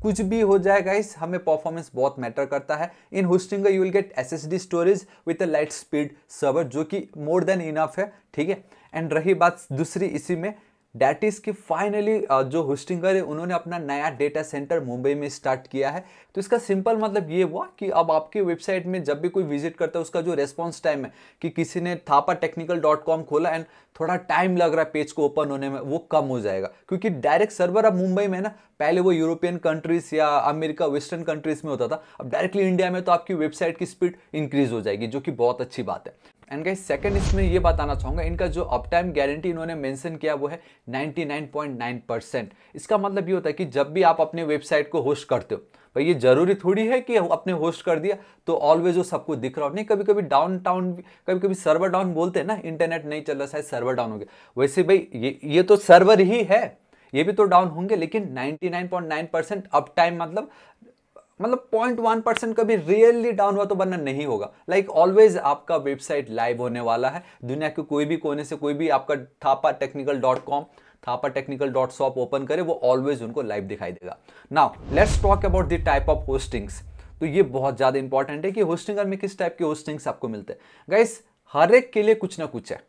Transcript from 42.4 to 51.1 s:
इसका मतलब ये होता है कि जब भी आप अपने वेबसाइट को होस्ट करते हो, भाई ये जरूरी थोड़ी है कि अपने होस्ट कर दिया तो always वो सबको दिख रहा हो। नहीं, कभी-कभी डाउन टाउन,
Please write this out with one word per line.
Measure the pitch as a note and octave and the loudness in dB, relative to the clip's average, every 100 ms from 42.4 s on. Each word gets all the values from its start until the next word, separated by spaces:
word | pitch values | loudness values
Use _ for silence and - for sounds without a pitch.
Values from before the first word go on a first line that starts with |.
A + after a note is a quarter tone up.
| G2+ _ _ | -6 _ _
इसका | D3+ - G#3+ | -18 -2 -2
मतलब | G3 G3 F3 | 0 -4 -2
ये | |
होता | F#3 D#3+ | -2 -2
है | |
कि | D3+ | -4
जब | E3 C3 C#3+ | -4 -2 0
भी | E3 | 4
आप | F3 E3 | 4 4
अपने | D#3 E3 | 0 -2
वेबसाइट | D#3+ D3+ D3 D3+ D3 | -2 -2 0 0 0
को | E3 | -2
होस्ट | B2+ C#3+ - | 0 -2 0
करते | B2 - | -2 -2
हो, | G2+ - _ _ | -10 -10 _ _
भाई | B2+ | -2
ये | D#3 | 0
जरूरी | D#3 B2+ C3 F3+ | 4 6 6 4
थोड़ी | G3 F3 G3+ A3 | 2 2 2 2
है | B3+ | 0
कि | B3 | 2
अपने | A3+ E3+ E3 F#3 | 0 2 0 0
होस्ट | E3+ D#3+ E3 | -2 -2 -2
कर | - D#3+ | -2 0
दिया | F3+ G3 - _ - | 0 -4 -8 _ -2
तो | E3 | 2
always | D3 E3 F3+ F3 | 6 6 4 2
वो | |
सबको | F3+ D#3+ - | 0 -4 -4
दिख | C#3 B2+ C3 | -4 -4 -4
रहा | C#3+ | -4
हो। | |
नहीं, | F3+ | -4
कभी-कभी | G#3+ G3+ G3+ G#3 | 0 0 2 2
डाउन | E3 C#3 E3+ F#3 | 4 2 2 -2
टाउन, | F#3 F#3 F3+ F3 - | -2 -2 -2 -6 -14